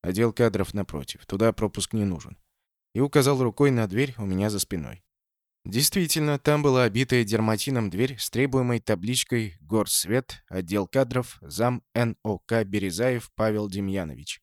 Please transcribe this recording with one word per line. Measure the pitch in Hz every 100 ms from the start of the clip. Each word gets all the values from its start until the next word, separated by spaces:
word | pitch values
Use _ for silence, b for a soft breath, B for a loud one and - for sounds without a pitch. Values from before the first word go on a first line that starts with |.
«Отдел | 87 92 117
кадров | - 120 98 95
напротив, | 104 95 76 67 - -
туда | 98 113
пропуск | 107 107 - -
не | 110
нужен». | 101 85 - - _ _ _ _ _ -
И |
указал | 143 147 135 135
рукой | 123 - 143
на | 123 110
дверь | 98 139 120
у | 101
меня | 92 104
за | 104
спиной. | - 90 67 - _ _ _ _ _ _ -
Действительно, | 104 - 202 170 165 151 143
там | - 151
была | 143 127
обитая | 120 104 131 127
дерматином | 110 110 110 110 - 131 104
дверь | 92 131 127
с | -
требуемой | 117 135 131 123 120
табличкой | - 104 98 123 - 120 110 82
«Горсвет, | 76 110 101 - - 120 - - _
отдел | 92 85 101 95
кадров, | 135 127 123 123 -
зам | 82 76 120 123 _
Н | 117 120 107
О | 110 98
К | - 113
Березаев | 101 101 95 87 123 123 - -
Павел | 110 107 107
Демьянович». | 95 98 98 82 62 - -